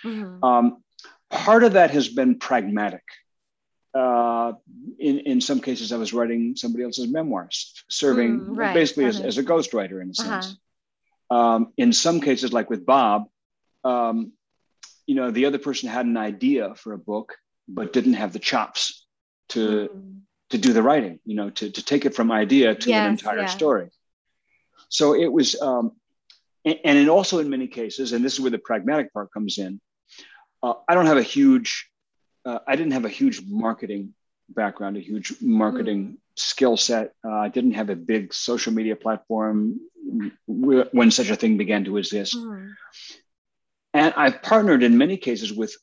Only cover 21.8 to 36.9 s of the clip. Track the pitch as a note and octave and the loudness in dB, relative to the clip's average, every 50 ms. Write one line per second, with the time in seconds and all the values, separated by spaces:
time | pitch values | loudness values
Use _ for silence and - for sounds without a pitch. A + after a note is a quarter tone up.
21.8 | - - C#3+ C#3+ C#3 C3+ - - A2+ A2+ A2+ G#2+ G#2+ G2 C3 C#3 B2+ A2 G#2+ - | -4 -2 -2 0 0 0 0 0 0 0 2 2 2 4 4 6 6 4 2 2
22.8 | - B3 A#3 G#3+ G#3+ G#2 - G#3+ - G#3+ G3+ G#3 G3 F#3 F3+ G3 D#3+ D3 B2+ F#2+ | 0 0 2 2 2 2 0 -2 -2 -4 -4 -4 -4 -4 -4 -2 0 0 2 0
23.8 | F2 - - _ _ _ _ _ _ _ _ _ _ _ _ _ _ _ _ _ | -2 -6 -12 _ _ _ _ _ _ _ _ _ _ _ _ _ _ _ _ _
24.8 | _ _ - - D#3 D3 C#3+ D3 E3+ D#3 B2 E3 C3 - - - - C3+ B2+ A#2+ | _ _ -2 0 2 2 4 2 2 2 2 2 2 2 0 -2 -2 -2 0 0
25.8 | A#2 A2+ - _ _ _ _ _ _ _ _ _ _ _ _ _ - D#3 D#3+ - | -2 -2 -6 _ _ _ _ _ _ _ _ _ _ _ _ _ -4 -4 -4 -2
26.8 | - D#3 C#3+ C#3+ C#3+ D3+ E3 G3 F#3+ - F#3+ E3+ D3+ C#3+ C3+ B2+ C3 B2 - B2 | 0 2 4 6 6 6 6 4 4 2 0 -2 0 -2 -2 -4 -6 -6 -6 -8
27.8 | A#2 G#2 - - C3+ A#2 A#2+ A#2 B2 C3+ C3 C#3 C3 B2+ A#2 G#2+ - - A#2 G#2 | -8 -8 -6 -8 -6 -4 -2 0 0 0 -2 -2 -2 -2 -2 -4 -4 -4 -4 -2
28.8 | F#2 B2+ D3+ D3+ B2+ G2 - G#2 G2+ F#2 - G#2+ G#2+ G2 - G#2 F#2+ F#2 G2 G2+ | -2 0 0 0 -2 -4 -6 -10 -10 -10 -8 -6 -6 -6 -6 -6 -6 -8 -10 -12
29.8 | - _ _ _ _ _ _ - - - - _ _ _ _ _ - A#2+ A#2 - | -16 _ _ _ _ _ _ -20 -20 -20 -20 _ _ _ _ _ -4 -4 -4 -4
30.8 | - - E3+ F3+ E3+ D#3 D3+ C3 A2+ - - C#3+ C#3 C3+ C3 B2 A#2 - - - | 0 2 4 4 6 6 4 4 2 2 2 4 6 6 6 4 2 -2 -6 -8
31.8 | - - _ _ _ _ _ _ _ _ _ _ - B2 A#2+ A#2 - C#3 C3+ D3 | -10 -14 _ _ _ _ _ _ _ _ _ _ -10 -10 -10 -8 -4 -2 -2 0
32.8 | E3 D#3 C3+ C3 A2+ G#2 - - C#3 C3 G#2+ - F#2 G2 G2+ A2 A2 A2+ A2+ - | 0 0 -2 -2 -2 -4 -4 -2 0 0 0 -2 -8 -8 -6 -4 -2 -4 -4 -6
33.8 | A#2 G2 G#2 G2+ G2 G2 - _ _ _ _ _ _ _ - A#2 G#2+ G2 - - | -8 -10 -8 -10 -10 -12 -16 _ _ _ _ _ _ _ -6 -4 -4 -4 -4 -6
34.8 | G2+ G2 G2+ G#2 F2 G2 G#2+ G#2 - - - - - B2 A2 A2 A2 G#2+ B3+ B3+ | -8 -8 -8 -10 -10 -10 -10 -10 -8 -10 -12 -6 -2 0 2 2 2 0 0 -2
35.8 | - - - - F#2+ - - - _ _ _ - - - - - C3+ B2 A2+ G#2+ | -4 -4 -4 -4 -6 -8 -12 -18 _ _ _ -8 -8 -8 -2 0 2 2 2 2
36.8 | - - | 0 -2